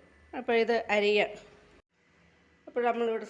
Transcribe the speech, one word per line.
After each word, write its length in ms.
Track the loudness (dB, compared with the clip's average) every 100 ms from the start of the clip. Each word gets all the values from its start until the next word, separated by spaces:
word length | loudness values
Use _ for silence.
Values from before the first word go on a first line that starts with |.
| -14 _ -14 -10
അപ്പൊ 140 | 0 2
ഇത് 120 | 2 0 0
അരിയാം. 360 | 0 2 2 0 -4 -20 -20 -20 -20 _ _ _ _ _ _ _ _ -8
അപ്പോൾ 160 | -2 0
നമ്മളിവിടെ 400 | 0 -2 -4 -2